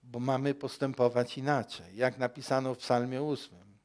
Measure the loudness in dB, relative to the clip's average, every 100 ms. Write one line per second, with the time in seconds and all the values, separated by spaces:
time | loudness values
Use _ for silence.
0 | -10 -4 0 2 2 -2 -6 -4 -4 4
1 | 4 4 0 -2 0 0 0 -10 -14 0
2 | 0 2 -4 -4 0 0 0 -6 2 2
3 | 2 -4 -4 -4 -8 -20 -20 -20